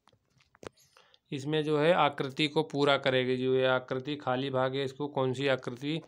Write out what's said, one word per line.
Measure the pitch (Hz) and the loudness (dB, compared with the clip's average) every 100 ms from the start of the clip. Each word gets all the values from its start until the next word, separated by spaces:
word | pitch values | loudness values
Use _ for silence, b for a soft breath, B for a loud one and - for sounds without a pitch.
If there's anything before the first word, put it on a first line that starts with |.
| _ _ _ _ _ _ - b b b b b _ | _ _ _ _ _ _ -20 b b b b b _
इसमें | 147 135 156 | -10 -2 -2
जो | 151 151 | 0 2
है | 151 | 4
आकृति | 180 147 143 139 131 151 | 4 2 2 -4 -2 0
को | 151 | 0
पूरा | 151 139 143 139 | -2 0 2 4
करेगी, | 135 131 127 127 | 4 2 2 0
जो | 127 131 | 2 2
ये | 131 | 2
आकृति | 127 127 131 131 147 | 0 -2 -6 -6 -6
खाली | 135 127 139 | -4 -2 -2
भाग | 127 131 135 | -2 -2 -2
है | |
इसको | 139 - 147 | -6 -6 -6
कौन | 139 131 | -2 -2
सी | 123 139 | 0 0
आकृति | 131 131 120 139 160 | -2 -4 -8 -6 -6